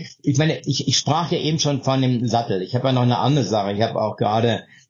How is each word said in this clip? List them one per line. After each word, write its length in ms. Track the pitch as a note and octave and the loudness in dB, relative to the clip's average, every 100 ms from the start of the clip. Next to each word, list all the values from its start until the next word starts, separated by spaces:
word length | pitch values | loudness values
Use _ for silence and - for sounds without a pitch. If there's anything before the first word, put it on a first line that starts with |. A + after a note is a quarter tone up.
| - - | -18 -6
ich 160 | - C3 | -2 2
meine, 240 | D#3 C3 | 2 0
ich, 260 | - C3 - | -4 -4 0
ich 100 | - | 0
sprach 320 | - D#3+ E3 | 0 0 0
ja 100 | E3 | -2
eben 200 | C#3 D#3+ | 0 0
schon 240 | D3+ C#3 | 0 -2
von 180 | C3+ C3+ | 0 0
dem 240 | B2+ B2 A#2 | 2 0 0
Sattel. 360 | A#2 A#2 F#2+ | 0 0 -2
Ich 120 | F#2 | -2
habe 140 | B2 C3+ | -2 0
ja 60 | |
noch 80 | B2+ | 2
eine 160 | B2 G#2+ | 2 2
andere 260 | A#2+ D3 | 2 2
Sache. 300 | G2 G#2+ G2+ | 2 0 0
Ich 80 | G2+ | 0
habe 200 | A2 F#2+ | -2 0
auch 140 | G#2+ - | -4 -2
gerade 480 | G#2+ A2 A#2 G#2 - - _ | 0 2 2 0 -6 -20 _